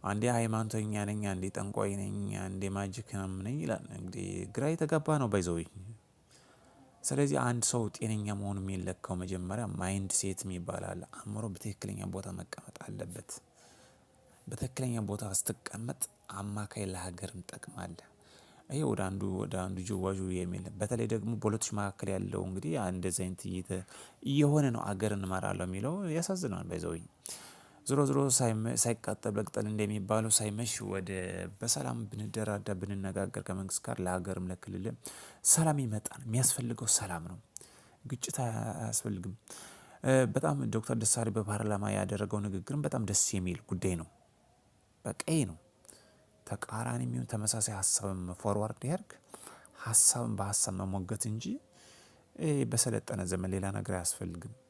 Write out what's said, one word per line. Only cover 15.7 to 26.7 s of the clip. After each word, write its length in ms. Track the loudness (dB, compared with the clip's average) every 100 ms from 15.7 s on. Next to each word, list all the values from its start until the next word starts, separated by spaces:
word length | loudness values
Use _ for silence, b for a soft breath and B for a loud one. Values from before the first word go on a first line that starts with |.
| -6 -6 -2 -4 -4 -12
አማካይ 540 | -6 -4 -4 -6 -4 -4
ለሀገርም 560 | -4 -6 -6 -8 -8 -12
ጠቅማለህ። 640 | -12 -12 -8 -8 -10 -16 -20 B B B B -6
ይሄ 140 | 0
ወደ 180 | 2 2
አንዱ፣ 180 | 0 0 -2 0
ወደ 200 | -2 -2
አንዱ 200 | -2 -2
ጅዋዥ 360 | -2 0 0 0 0
የሚል 300 | 0 -2 -4 -6
በተለይ 340 | -4 0 2 2
ደግሞ 260 | 0 0
በሁለቶች 360 | 0 2 0 0
መካከል 360 | 0 -2 -2 -2
ያለው 320 | 0 0 -2
እንግዲህ 300 | -2 -4 -2 0 0
እንደዚህ 380 | 0 0 0
አይነት 200 | -2 -4 -4
እየተ-፣ 380 | -4 -2 -4 -4 B B B
እየሆነ 420 | 0 6 8 8 4
ነው። 120 | 2
«አገር 300 | -2 0 2
እንመራለሁ» 520 | 2 0 0 0 0 -2
የሚለው 280 | -2 -2 -2 -2
ያሳዝናል 540 | -2 0 -2 -2 -4
by 120 | -4